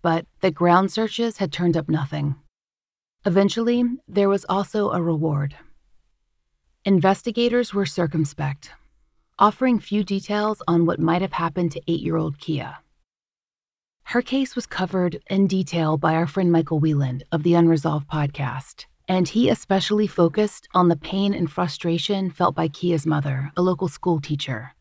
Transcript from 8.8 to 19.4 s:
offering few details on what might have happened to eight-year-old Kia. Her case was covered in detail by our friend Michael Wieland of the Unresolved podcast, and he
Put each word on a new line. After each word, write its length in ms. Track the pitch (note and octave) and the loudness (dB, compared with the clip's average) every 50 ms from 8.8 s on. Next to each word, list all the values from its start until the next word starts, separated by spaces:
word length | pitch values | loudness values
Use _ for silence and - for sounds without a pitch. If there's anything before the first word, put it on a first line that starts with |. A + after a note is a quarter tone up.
| _ _ _ _ _ _ _ _ _ _ _ - | _ _ _ _ _ _ _ _ _ _ _ 2
offering 420 | - G#3+ G#3 - C4 B3+ A#3+ F#3+ | 2 2 2 2 0 2 2 0
few 240 | - - G3+ G#3 G3+ | 0 -2 -2 -2 -2
details 580 | - G3 G3 - - G#3 G#3 G#3 G#3+ G#3+ - - - | -2 -4 -4 -4 -4 -2 -2 -2 -2 -4 -4 -2 2
on 180 | E3+ E3+ E3+ | 2 4 4
what 140 | E3 - D3+ | 2 2 0
might 200 | D#3 D#3+ E3+ F3+ | 0 0 0 0
have 120 | F#3+ F#3 - | 0 -2 -4
happened 400 | - E3+ E3+ C#3+ F3+ F3 E3 - | -4 -4 -4 -2 -2 -2 -2 -4
to 100 | - - - | -6 -4 -4
eight-year-old 500 | E3 D#3+ - E3 D#3+ E3 D#3+ D3+ C#3 - | -4 -4 -2 -2 -2 -2 -2 -4 -6 -8
Kia. 380 | - - D#3 C3+ - C#2 - - - _ _ _ _ _ _ _ _ _ _ _ _ _ _ _ _ _ _ _ _ _ _ _ _ | -6 -6 -6 -6 -6 -10 -14 -18 -20 _ _ _ _ _ _ _ _ _ _ _ _ _ _ _ _ _ _ _ _ _ _ _ _
Her 180 | - - A#3+ B3 | -4 -2 -2 -2
case 340 | - B3+ C#4 C4 - - | 0 -2 -2 -2 -2 -4
was 100 | A#3+ - | -8 -8
covered 540 | - - - F#3 F3 F#3+ F#3 F3+ F3 D3+ - - - | -8 -6 -6 -4 -2 0 0 0 0 -2 -6 -6 -2
in 180 | F#3+ G3 G3 | 2 2 2
detail 500 | F3 F#3+ F#3+ F#3 - E3+ E3+ D#3+ D#3 D#3+ | 2 2 0 -2 -2 -2 0 0 0 0
by 180 | D3+ D#3 D#3+ D#3+ | 0 0 0 2
our 120 | D#3+ E3+ | 0 0
friend 240 | D3 - G3 F#3 F3 | 0 0 0 2 4
Michael 300 | E3+ E3 D#3+ - E3 D3+ | 4 4 2 2 0 0
Wieland 420 | D3+ D#3+ D3+ C#3+ C#3 B2+ B2 C3+ - - | 2 2 2 2 0 -2 -2 -6 -6 -4
of 120 | E3+ D#3 D3 | -4 0 2
the 120 | F3 E3+ | 4 4
Unresolved 540 | E3+ E3+ E3 E3 D3+ D3 D#3 D3+ D3+ C#3+ - | 6 6 6 4 2 0 -2 -2 -4 -4 -4
podcast, 800 | D#3 D#3 D3 C#3+ C#3+ - C#3 B2+ B2 C3 - - - - - - _ _ _ | -4 -2 -2 -2 -4 -6 -6 -6 -6 -8 -10 -14 -16 -20 -20 -20 _ _ _
and 220 | - F#3 F#3 F3+ - | -2 0 0 0 0
he 200 | - A3 | 2 2